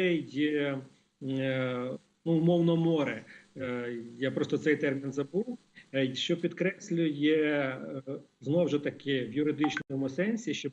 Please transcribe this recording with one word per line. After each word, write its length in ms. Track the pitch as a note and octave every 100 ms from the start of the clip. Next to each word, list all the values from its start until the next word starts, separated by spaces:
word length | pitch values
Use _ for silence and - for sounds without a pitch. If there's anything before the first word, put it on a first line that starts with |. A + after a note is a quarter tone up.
| F#3
й, 320 | E3 B2 B2+
е, 340 | D3+ D3+ C#3+ C3+ C3 _ _ -
ну, 800 | C3+ C3+ C3+ C3 B2+ B2 B2+ - _ _
умовно, 520 | E3 E3 E3+ F3 E3+ E3
море. 480 | E3 D#3+ C3+ A2 - - - -
Е, 400 | B2+ B2 A#2+ A#2+ A#2 A#2+
я 120 | C3
просто 280 | - D3+ D3
цей 180 | D#3 D3
термін 360 | D3+ C3+ C#3
забув. 460 | C3 C#3 F#3 A#3+ A#3+ _ - -
Е, 200 | C3+ C3
що 220 | C3 - E3+
підкреслює, 1000 | E3+ - F3 - - E3+ E3 C#3+ D3 D#3 D3+ D3 C3+ C3 D3+ C#3 C3
е, 40 | C#3 - _
знову 280 | C3 E3 D#3
ж 100 | C#3+
таки, 460 | C#3+ - C3+ C3+
в 80 | A2+
юридичному 760 | B2+ D3+ C3+ D3+ - - C3+ C3+
сенсі, 460 | C3+ G3+ A#3 F#3+
що 160 | C#3+ D3